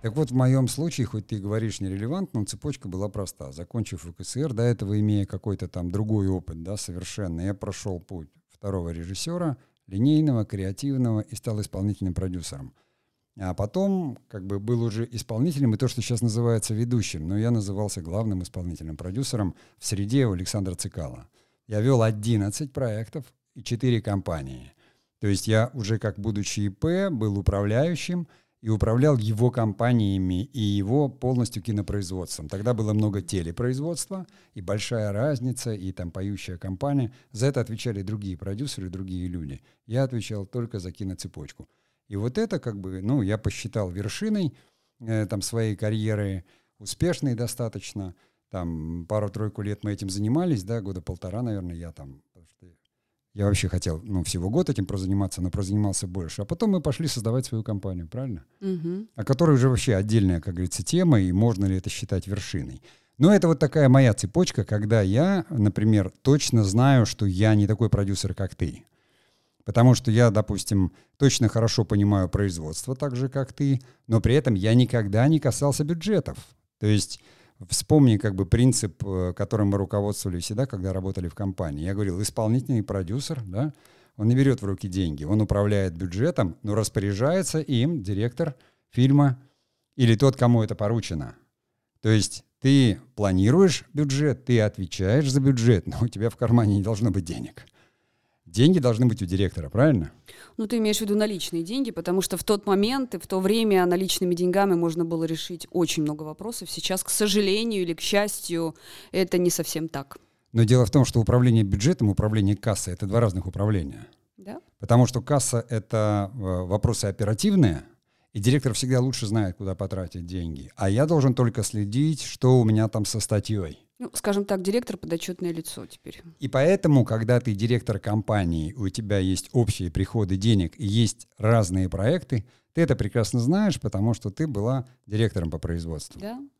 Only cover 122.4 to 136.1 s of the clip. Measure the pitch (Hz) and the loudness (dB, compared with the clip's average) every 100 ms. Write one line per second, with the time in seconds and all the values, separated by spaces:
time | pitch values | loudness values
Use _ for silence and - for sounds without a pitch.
122.4 | 127 127 110 107 110 113 104 110 - 107 | 6 6 6 4 2 0 -4 -4 0 -2
123.4 | - 107 82 76 _ _ 247 - - 202 | 0 -4 -4 -10 _ _ -10 -6 -2 -2
124.4 | 196 196 185 226 247 196 160 165 - 180 | 0 -2 0 -2 -4 -12 -6 -6 -6 -6
125.4 | 175 165 156 - 95 - - - 170 - | -6 -6 -10 -14 -16 -18 -20 -20 -20 -10
126.4 | 135 131 147 190 170 143 107 110 113 123 | -2 2 4 4 6 6 6 0 2 2
127.4 | 117 101 113 120 - 101 - 110 101 104 | 2 -2 0 0 0 -4 -2 -2 0 0
128.4 | 90 82 78 - 95 - 104 101 95 92 | 2 0 -2 -4 -6 -4 -2 0 2 0
129.4 | - 120 113 - 87 90 95 117 98 95 | 0 0 2 0 -2 -2 -2 0 0 2
130.4 | 104 107 85 - 101 107 113 - - _ | 4 4 2 -2 0 2 2 0 -14 _
131.4 | 107 113 95 92 92 92 104 175 - 123 | 2 4 4 2 0 0 0 0 -2 -4
132.4 | - _ _ - 165 135 - 123 110 123 | -4 _ _ 0 2 2 0 0 0 0
133.4 | 117 185 214 139 107 98 110 113 104 - | 2 2 2 0 -4 -2 0 0 -6 -6
134.4 | 160 104 107 135 123 _ - 107 113 - | -4 -2 -2 -2 -6 _ -6 0 0 0
135.4 | 82 78 85 85 82 78 - | -4 -4 -4 -4 -4 -8 -10